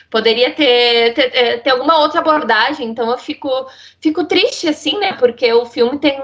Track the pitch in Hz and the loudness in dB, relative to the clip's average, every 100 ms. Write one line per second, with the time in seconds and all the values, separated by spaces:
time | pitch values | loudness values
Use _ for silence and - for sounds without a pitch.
0 | _ 220 220 226 254 302 285 240 240 233 | _ -2 0 2 0 2 2 4 4 2
1 | 233 233 247 262 240 233 285 247 285 330 | 2 2 0 0 0 0 0 0 2 2
2 | 302 330 320 302 226 226 254 294 233 226 | 2 0 0 0 2 0 0 -2 -6 -4
3 | 226 254 - 302 285 262 262 - - _ | -4 -4 -6 -10 -6 -6 -6 -14 -20 _
4 | 320 311 339 359 466 - 330 302 - 415 | -2 -2 0 0 0 -2 -4 -4 -4 -4
5 | 392 233 247 233 240 233 240 - 233 285 | -4 0 0 0 2 2 0 -2 -2 0
6 | 294 277 | -2 -2